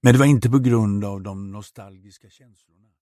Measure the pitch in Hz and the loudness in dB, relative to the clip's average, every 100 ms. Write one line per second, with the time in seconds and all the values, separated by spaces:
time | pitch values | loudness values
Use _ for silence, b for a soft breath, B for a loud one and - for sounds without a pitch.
0 | 123 127 139 139 117 135 127 117 107 101 | 4 4 4 2 2 0 2 0 0 -4
1 | 101 98 98 98 98 101 101 - 98 95 | -6 -10 -12 -14 -14 -18 -20 -20 -20 -20
2 | 101 92 98 _ 127 98 _ 85 110 _ | _ _ _ _ _ _ _ _ _ _